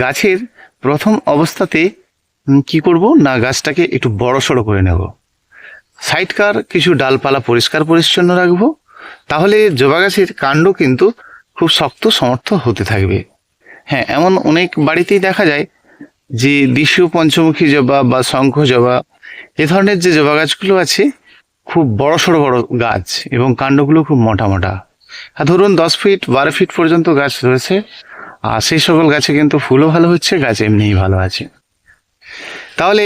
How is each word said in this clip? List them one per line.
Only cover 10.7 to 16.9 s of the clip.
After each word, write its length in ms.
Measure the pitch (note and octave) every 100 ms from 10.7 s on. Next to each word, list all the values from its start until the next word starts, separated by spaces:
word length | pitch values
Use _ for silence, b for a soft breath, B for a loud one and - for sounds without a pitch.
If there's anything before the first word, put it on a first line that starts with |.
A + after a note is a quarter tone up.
কিন্তু 340 | F#3 C#3 B2+ G3 - B B _
খুব 140 | - E3
শক্ত 320 | - C#3+ - A3 -
সমর্থ 300 | B2 B2 - G3
হতে 200 | A#2+ G#2+
থাকবে। 340 | G2 G#2+ F#2+ F#2+ - _ _ _ B B -
হ্যাঁ, 180 | C#3 -
এমন 240 | C3 F3 F#3 -
অনেক 180 | D#3+ F3 -
বাড়িতেই 420 | D3 E3 F3 G3+ F#3+
দেখা 180 | F#3 F#3
যায় 180 | D3 - B B B B _ _ A#2
যে 120 | C3+ C#3+ C3+ B2+
দেশীয় 280 | D3+